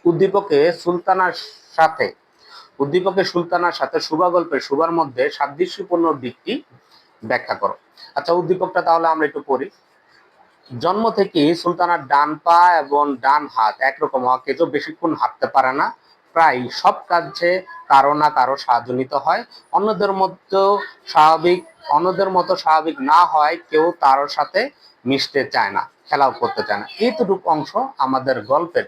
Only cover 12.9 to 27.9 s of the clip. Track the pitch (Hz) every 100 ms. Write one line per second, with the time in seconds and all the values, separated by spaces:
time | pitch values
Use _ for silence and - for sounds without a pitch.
12.9 | 143 147 131 131 147 143 120 110 - 135
13.9 | 139 147 131 123 131 - 131 160 143 156
14.9 | 156 165 139 110 - 139 135 131 135 208
15.9 | - _ _ _ 165 160 123 120 - 185
16.9 | - - 175 147 - 175 185 - - -
17.9 | 139 139 147 151 151 127 139 - 120 120
18.9 | 123 131 143 151 196 240 - _ 165 208
19.9 | 196 202 190 190 165 _ 190 196 202 -
20.9 | - - 156 156 160 175 180 - _ -
21.9 | 151 180 180 190 185 180 185 160 156 160
22.9 | 139 135 165 175 156 151 165 - 156 165
23.9 | 165 139 135 143 - 143 190 269 _ _
24.9 | _ 123 135 - 139 127 127 104 98 -
25.9 | _ - 147 135 - 117 - - 104 113
26.9 | - 233 - 196 190 175 156 139 208 269